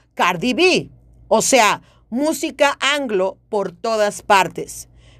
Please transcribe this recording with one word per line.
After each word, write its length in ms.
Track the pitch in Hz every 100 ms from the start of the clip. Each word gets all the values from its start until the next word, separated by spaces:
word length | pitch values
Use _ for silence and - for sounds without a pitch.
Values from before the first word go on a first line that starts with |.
| _
Cardi 400 | - - 175 247
B. 360 | 240 359 233 - - _ _ -
O 140 | 220
sea, 400 | - 254 208 156 - _ _
música 680 | 233 302 311 320 - 285 -
anglo 600 | 262 294 269 196 190 - _
por 220 | 208 190
todas 500 | 170 226 220 208 208
partes. 680 | - 196 170 160 147 - - _ -